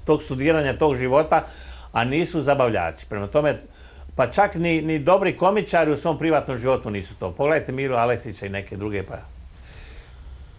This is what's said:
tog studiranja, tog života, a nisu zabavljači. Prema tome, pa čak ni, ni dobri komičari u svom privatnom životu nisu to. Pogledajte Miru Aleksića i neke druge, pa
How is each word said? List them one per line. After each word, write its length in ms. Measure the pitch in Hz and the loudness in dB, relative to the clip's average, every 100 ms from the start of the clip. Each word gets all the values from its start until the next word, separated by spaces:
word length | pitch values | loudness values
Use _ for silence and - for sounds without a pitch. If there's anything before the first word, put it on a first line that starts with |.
| - | 0
tog 160 | 151 | 0
studiranja, 540 | - 131 147 160 135 120 | 0 0 2 4 2 2
tog 180 | 156 127 | 2 2
života, 460 | 127 139 156 165 - - - - - | 4 4 4 2 0 -10 -16 -16 -6
a 120 | 113 | -2
nisu 380 | 120 147 170 165 | 0 0 0 0
zabavljači. 640 | 139 139 123 104 82 80 - | 2 4 4 2 -2 -4 -8
Prema 180 | 107 101 | -8 -2
tome, 300 | 151 147 127 - - - - - - | 2 2 0 -6 -20 -20 -20 -6 -2
pa 120 | 123 | 0
čak 280 | - 202 170 | 2 2 2
ni, 260 | 170 160 | 0 0
ni 180 | 156 156 | 0 0
dobri 380 | 139 196 190 - | 4 4 4 2
komičari 540 | 180 208 175 175 156 | 2 2 2 2 4
u 60 | 143 | 2
svom 200 | 170 143 | 0 0
privatnom 400 | 160 147 127 123 | 2 2 0 -2
životu 320 | 127 127 117 | 0 0 0
nisu 240 | 101 92 - | -6 -8 -8
to. 120 | 92 | -8
Pogledajte 400 | 87 143 156 - | -2 0 0 0
Miru 240 | 131 135 123 | -4 -2 2
Aleksića 500 | 117 - 117 95 101 | 2 0 -4 -10 -8
i 40 | |
neke 280 | 98 98 101 | -8 -8 -8
druge, 260 | 107 101 | -6 -4
pa 120 | 90 90 - - - - - - - - - - - - - | -6 -10 -14 -18 -18 -20 -20 -18 -18 -18 -18 -18 -18 -18 -18